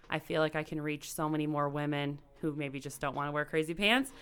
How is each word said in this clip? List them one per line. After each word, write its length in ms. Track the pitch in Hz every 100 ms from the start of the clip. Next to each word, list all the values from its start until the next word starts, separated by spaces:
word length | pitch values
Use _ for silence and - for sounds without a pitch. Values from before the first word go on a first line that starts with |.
| -
I 100 | 160
feel 200 | - 165
like 160 | 156 156
I 60 |
can 180 | 156 156
reach 320 | 151 147 -
so 160 | - 156
many 180 | 156 151
more 220 | 147 147
women 500 | 143 147 143 143 143 - -
who 140 | 160
maybe 260 | 147 143 135
just 180 | 139 -
don't 140 | 143
wanna 160 | 127 143
wear 120 | 147
crazy 300 | 147 160 156
pants. 360 | 170 208 247 262 -